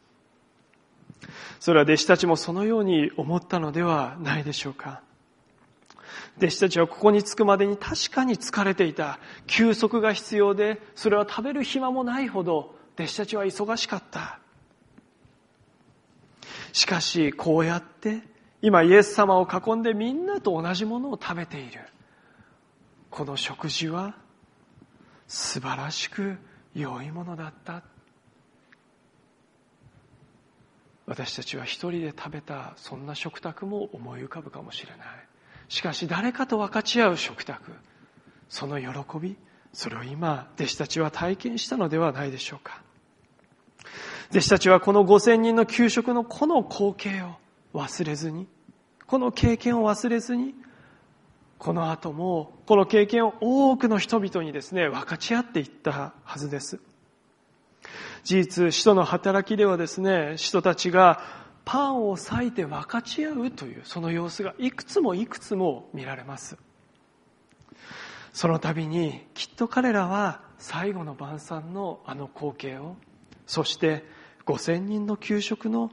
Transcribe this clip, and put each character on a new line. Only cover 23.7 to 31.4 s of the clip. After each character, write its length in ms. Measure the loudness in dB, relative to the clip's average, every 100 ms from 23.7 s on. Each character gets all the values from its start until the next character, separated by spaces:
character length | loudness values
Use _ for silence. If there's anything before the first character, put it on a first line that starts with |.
| -4 -4
は 260 | -4 -6 -10 _ _ _ _ _ -20 -20 _ _ _ -14
素 340 | -8 -6 -6
晴 200 | -6 -8
ら 120 | -8
し 160 | -8 -8
く 300 | -6 -6 -8 -14 -20 _
良 280 | -10 -8 -8
い 100 | -12
も 120 | -12
の 120 | -12 -12
だ 120 | -14
っ 40 | -16
た。 200 | -16 -16 -16 _ _ _ _ _ _ _ _ _ _ _ _ _ _ _ _ _ _ _ _ _ _ _ _ _ _ _ _ _ _ _ -10
私 300 | -8 -8
た 80 | -10